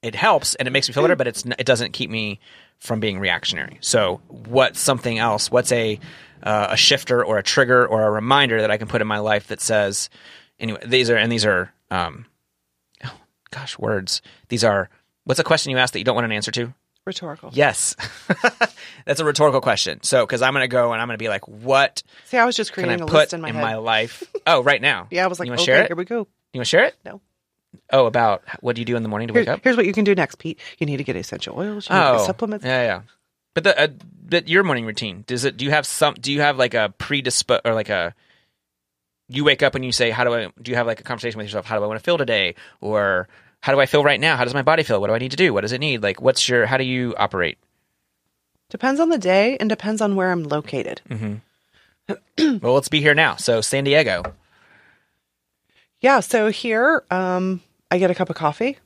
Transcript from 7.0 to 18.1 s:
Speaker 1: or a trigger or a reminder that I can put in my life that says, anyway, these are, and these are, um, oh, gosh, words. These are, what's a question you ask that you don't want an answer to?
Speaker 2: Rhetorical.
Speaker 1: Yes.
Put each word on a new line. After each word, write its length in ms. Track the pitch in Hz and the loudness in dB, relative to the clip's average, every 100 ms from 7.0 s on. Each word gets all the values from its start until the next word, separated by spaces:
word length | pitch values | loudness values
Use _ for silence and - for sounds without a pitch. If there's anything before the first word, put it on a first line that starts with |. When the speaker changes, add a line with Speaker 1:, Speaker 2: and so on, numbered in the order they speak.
| - 123 | 0 -2
Speaker 1:
or 140 | 95 107 | 0 0
a 60 | |
trigger 420 | 98 - 127 127 123 | 0 2 4 4 4
or 180 | 110 | 2
a 80 | 110 | 2
reminder 500 | 107 113 135 135 113 | 0 2 2 4 2
that 100 | 110 | 0
I 60 | 107 | 0
can 100 | 110 | -2
put 140 | 120 | -4
in 60 | 107 | -2
my 120 | 104 | -2
life 280 | 107 104 - | 0 0 -2
that 140 | 110 | -8
says, 480 | - 110 101 98 - _ - - _ _ | -2 0 0 -2 -8 _ -20 -20 _ _
anyway, 220 | 113 107 117 | -8 -8 0
these 240 | 127 120 | 0 2
are, 60 | 117 | 2
and 140 | 110 | 2
these 140 | 117 107 | 0 0
are, 260 | 92 90 _ _ | 0 -2 _ _
um, 360 | 92 85 73 120 _ _ _ _ _ _ _ - | -4 -4 -8 -20 _ _ _ _ _ _ _ -18
oh, 80 | - _ _ _ | -18 _ _ _
gosh, 260 | - 135 - | -16 -14 -8
words. 420 | 110 104 92 - - _ _ | -4 -4 -4 -8 -8 _ _
These 140 | 120 | 0
are, 260 | 117 101 95 _ _ _ - | 2 2 -2 _ _ _ -6
what's 140 | 131 | -2
a 40 | |
question 280 | - 160 - | 2 0 0
you 60 | 127 | 0
ask 160 | 127 | 0
that 60 | 107 | 0
you 60 | 110 | -2
don't 100 | 117 | 0
want 100 | 117 | -2
an 60 | |
answer 200 | 107 104 | -4 -6
to? 220 | 117 120 127 _ _ - | -6 -8 -10 _ _ -14
Speaker 2:
Rhetorical. 440 | 185 170 147 - | -12 -14 -16 -12
Speaker 1:
Yes. 420 | 123 143 98 - - - | 0 0 2 -4 -6 -12